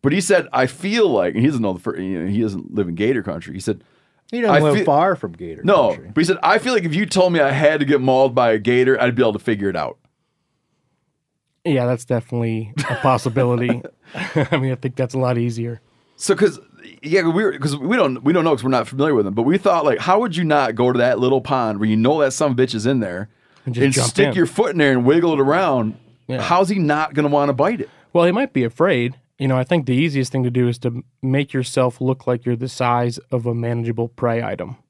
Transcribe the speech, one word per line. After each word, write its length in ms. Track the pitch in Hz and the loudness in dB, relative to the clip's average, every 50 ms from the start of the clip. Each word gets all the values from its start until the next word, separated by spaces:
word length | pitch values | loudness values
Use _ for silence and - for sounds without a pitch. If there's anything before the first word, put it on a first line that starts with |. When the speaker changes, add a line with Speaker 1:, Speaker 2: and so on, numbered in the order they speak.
Speaker 1:
But 100 | - 139 | 2 2
he 80 | 156 196 | 2 2
said, 260 | 180 - 196 175 - - | 2 2 2 2 2 0
"I 140 | - 127 131 | 0 0 0
feel 420 | 127 - - 180 196 214 240 214 180 | 0 -2 -8 -6 -4 0 2 2 2
like," 240 | 127 101 90 90 - | 2 0 0 0 0
and 60 | 107 | 2
he 40 | 120 | 0
doesn't 160 | 151 151 123 | 2 0 0
know 100 | 113 98 | -2 -2
the 80 | 92 87 | -4 -4
fir-, 180 | - - - 85 | -8 -8 -8 -6
you 220 | 95 95 95 85 | -6 -6 -6 -6
know, 60 | 80 | -4
he 160 | 92 101 110 | -4 -2 -2
doesn't 320 | 113 107 98 92 - 50 - | -2 -2 -4 -6 -12 -8 -4
live 120 | 107 98 | -4 -4
in 80 | 87 85 | -4 -4
gator 260 | 82 104 117 139 117 | -2 -2 0 0 -2
country. 320 | 92 - 78 82 85 - 76 | -4 -6 -8 -8 -10 -12 -14
He 60 | 95 | -8
said, 220 | 98 113 101 - _ _ _ _ _ _ _ _ _ _ | -6 -6 -6 -6 _ _ _ _ _ _ _ _ _ _
Speaker 2:
He 120 | - 240 | -6 -2
doesn't 120 | 233 214 185 | 2 4 4
Speaker 1:
"I 40 | 147 | 4
Speaker 2:
live 160 | 156 151 147 | 4 4 2
Speaker 1:
feel" 80 | 214 190 | 2 2
Speaker 2:
far 320 | 160 143 147 170 196 180 | 2 2 2 2 2 0
from 160 | - - 92 | -2 -6 -12
gator 300 | 82 82 90 82 80 - - | -12 -12 -14 -14 -12 -4 0
Speaker 1:
No, 240 | 165 202 165 127 107 85 | 2 2 4 4 2 0
Speaker 2:
country. 160 | - - - | -4 -10 -6
Speaker 1:
but 80 | 107 147 | -2 0
he 40 | 165 | 0
said, 100 | 165 190 - | 0 0 0
"I 160 | - 160 202 220 | 2 2 2 2
feel 160 | - 254 254 | 0 0 -2
like 100 | 214 175 | 0 -2
if 100 | 165 147 | -2 -2
you 120 | 185 214 | -2 -4
told 260 | - - 190 185 180 | 0 2 2 2 2
me 80 | 170 160 | 4 2
I 100 | 143 139 | 2 2
had 300 | 139 139 156 147 156 147 | 2 4 2 4 4 4
to 60 | 147 | 2
get 160 | 135 147 135 | 4 2 2
mauled 320 | 127 131 131 131 135 135 120 | 4 2 4 4 4 4 4
by 180 | 127 123 117 | 2 2 4
a 60 | 110 110 | 2 2
gator, 420 | 98 117 120 123 127 131 131 107 | 2 2 4 4 4 4 4 4
I'd 140 | 123 123 120 | 2 0 2
be 80 | 120 | 2
able 100 | 123 113 | 2 2
to 60 | 104 104 | 2 -2
figure 320 | - - 110 98 101 98 | -2 -2 -2 -2 -2 -4
it 60 | 90 | -2
out." 200 | 82 73 64 - _ _ _ _ _ _ _ _ _ _ _ _ _ _ _ _ _ _ _ _ _ _ _ _ _ _ _ _ _ _ _ _ _ _ | -4 -6 -6 -8 _ _ _ _ _ _ _ _ _ _ _ _ _ _ _ _ _ _ _ _ _ _ _ _ _ _ _ _ _ _ _ _ _ _
Speaker 3:
Yeah, 220 | 175 147 127 123 | 0 0 0 2
that's 180 | 123 127 117 - | 0 -2 -4 -2
definitely 720 | _ 127 117 120 - 120 120 117 113 113 110 110 107 117 - - - | _ -4 -4 -2 -4 -6 -4 -2 -2 -4 -4 -6 -6 -8 -8 -6 -6
a 60 | 123 | -6
possibility. 840 | - - 135 127 113 - 131 110 135 127 123 123 120 123 120 117 120 - - _ _ | 0 2 2 2 2 0 -2 -2 0 0 0 0 -2 -2 -2 -4 -4 -6 -14 _ _
<laughs> 160 | _ - - | _ -16 -10
I 440 | - - - - 160 139 - 160 143 | -10 -10 -4 -2 -2 0 0 0 -2
mean, 140 | 131 131 | 0 -2
I 20 | 127 | -4
think 220 | 120 - 131 - | -4 -6 -8 -4
that's 180 | - 131 120 - | -4 -6 -4 -2
a 40 | 131 | -2
lot 200 | 127 123 127 120 | -2 0 0 0
easier. 420 | 117 120 113 117 117 120 117 - _ _ _ _ _ _ _ | -2 -4 -4 -6 -8 -10 -10 -14 _ _ _ _ _ _ _
Speaker 1:
So, 180 | _ - - 190 | _ -2 -2 2
'cause, 240 | 175 208 196 143 - - _ _ - - 110 - _ | 2 2 0 0 -4 -20 _ _ -20 -20 -20 -20 _
yeah, 200 | - 151 214 196 | -6 0 0 2
we 200 | 170 165 160 190 | 2 2 0 2
were, 160 | 220 185 - - | 0 0 -2 -2
'cause 160 | 139 151 139 | -4 -4 -4
we 200 | 147 127 151 240 | -4 -2 -2 0
don't, 260 | 254 185 139 127 123 | 2 2 0 -2 -2
we 100 | 123 143 170 | 0 0 2
don't 100 | 180 156 | 2 2
know 60 | 165 | 2
'cause 120 | 151 117 | 0 0
we're 60 | 120 131 | 0 0
not 160 | 131 120 104 | 0 0 -2
familiar 280 | - 131 131 143 156 147 | -4 -4 -2 0 2 2
with 100 | 113 104 | 2 0
them, 100 | 95 101 | 0 0
but 100 | 113 117 | 0 0
we 120 | 135 175 | 2 0
thought, 280 | 196 - 202 180 170 147 | 2 2 2 0 2 2
like, 140 | 151 170 - | 0 0 0
how 220 | - 180 185 214 | 2 2 2 2
would 160 | 247 226 160 | 2 -2 -2
you 80 | 170 175 | -2 0
not 300 | 156 151 147 135 117 113 | 2 2 2 0 0 0
go 180 | 113 123 123 | 0 2 2
to 60 | 123 123 | 2 2
that 200 | 120 127 123 107 | 2 2 2 2
little 220 | 123 127 135 131 | 2 2 2 0
pond 400 | - - 139 131 117 110 104 98 | 0 -2 -2 0 0 -2 -2 -2
where 80 | 107 110 | 0 2
you 80 | 107 | 2
know 240 | 107 110 131 151 156 | 2 4 2 4 2
that 120 | 147 131 | 2 0
son 200 | 127 - 156 147 | 0 0 0 0
of 60 | 127 120 | 2 2
a 40 | |
bitch 120 | 131 123 - | 0 0 0
is 100 | 110 104 | -2 0
in 160 | 123 139 127 | 0 0 0
there 300 | 110 92 87 92 104 107 _ _ _ _ _ _ _ | -2 -4 -6 -8 -10 -12 _ _ _ _ _ _ _
Speaker 3:
And 100 | 131 117 | -8 -2
just 100 | 120 135 | 0 0
Speaker 1:
and 100 | 139 131 | 2 2
Speaker 3:
jump 140 | 135 120 120 | 0 0 0
Speaker 1:
stick 200 | - 190 202 208 | 2 2 2 2
Speaker 3:
in. 60 | - | 2
Speaker 1:
your 120 | 185 165 | 0 0
foot 260 | - - - 226 - | 0 0 -2 -2 0
in 60 | 160 165 | 2 2
there 140 | 147 139 | 2 4
and 140 | 131 123 120 | 4 4 4
wiggle 260 | 131 151 170 170 170 | 4 4 4 4 2
it 80 | 160 143 | 2 2
around? 560 | 135 135 151 180 190 165 139 127 110 110 110 - _ _ _ _ _ - | 2 2 2 2 2 0 0 0 -2 -2 -6 -10 _ _ _ _ _ -10
Speaker 3:
Yeah. 140 | 127 127 | -8 -6
Speaker 1:
How's 260 | - - 175 180 196 175 | -2 0 2 2 2 2
he 100 | 208 196 | 0 0
not 360 | 170 147 147 151 156 151 143 | 0 0 0 0 -2 -2 -2
gonna 140 | 147 151 143 | -2 0 2
wanna 260 | 147 147 143 143 135 | 2 2 2 2 2
bite 260 | 123 147 196 240 202 | 0 0 0 0 -4
it? 80 | - - _ _ _ _ | -8 -12 _ _ _ _
Speaker 3:
Well, 140 | _ 175 170 | _ 2 2
he 60 | 175 | 2
might 200 | 185 226 277 269 | 2 0 -2 -2
be 100 | _ 135 123 | _ -2 -2
afraid. 520 | 113 - - 160 196 165 123 120 123 131 _ _ _ _ _ | -2 0 0 2 2 2 0 0 -2 -4 _ _ _ _ _
You 100 | 135 131 | -2 0
know, 80 | 131 | 0
I 80 | 127 127 | 0 0
think 220 | - 180 170 135 | 0 0 0 0
the 80 | 123 123 | 0 0
easiest 340 | 127 160 170 139 139 127 - | 0 0 0 0 -2 -4 -2
thing 120 | - 135 127 | -2 -2 -2
to 60 | 123 | 0
do 180 | 120 127 123 120 | 0 0 0 0
is 100 | 120 120 | -2 -2
to 220 | - 123 117 123 - _ _ _ | -6 -6 -6 -6 -14 _ _ _
make 300 | - 131 131 139 143 135 - | -4 -2 0 0 -2 -2 -4
yourself 460 | 135 123 - - 135 127 127 - - | -6 -6 -2 0 0 0 0 -2 -2
look 260 | 127 127 131 131 - | -4 -4 -4 -2 -2
like 180 | - 123 120 - | -4 -4 -2 -2
you're 120 | 123 120 | -4 -4
the 120 | 113 127 127 | -4 -6 -10
size 500 | - - 127 123 120 123 123 120 117 - - _ | -6 -2 0 0 0 0 0 -2 -4 -8 -10 _
of 140 | - 123 113 | -6 -4 -4
a 80 | 120 117 | -4 -4
manageable 540 | 117 117 117 120 120 117 117 117 117 117 117 | -4 -4 -4 -4 -4 -4 -4 -4 -4 -6 -6
prey 340 | _ - 127 120 113 117 | _ -6 -4 -4 -4 -4
item. 340 | 117 101 98 - 90 87 127 _ _ | -4 -6 -8 -8 -10 -12 -14 _ _